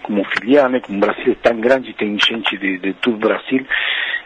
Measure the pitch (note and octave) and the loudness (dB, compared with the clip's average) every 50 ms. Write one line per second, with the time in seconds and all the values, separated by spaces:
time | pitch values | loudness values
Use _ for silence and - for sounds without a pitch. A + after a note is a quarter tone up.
0 | - - G#2+ G2+ F#2+ - - - G#2 A2+ C#3 D3 C3+ B2+ B2+ B2 - - G2 G2+ | -6 -2 -2 -2 -2 -2 -6 -6 0 4 4 6 6 4 2 -2 -2 -4 -2 0
1 | G#2 G#2+ - - - B2+ G#2+ - - A#2+ A#2 A2+ A2 B2 C3+ C3+ B2 A2 G#2 - | 0 0 0 0 0 0 0 2 2 2 2 2 4 2 2 2 2 -6 -6 -4
2 | A2+ G#2 G#2 G2+ - A2 A2+ A2+ G2+ - - F#2+ G2 F#2+ F#2+ F2+ F#2 G2 F#2 - | -4 -2 0 2 0 0 0 -2 -4 -4 -6 -4 -4 -4 -4 -2 -4 -4 -4 0
3 | - B2 A2+ G#2 A2 G#2+ G2 - - - C3 C3+ C3+ - - - - - - - | -2 -2 0 2 2 2 0 0 -2 -2 -2 -2 0 -2 -2 -2 -2 -2 -4 -4
4 | - - - - - | -4 -4 -6 -6 -6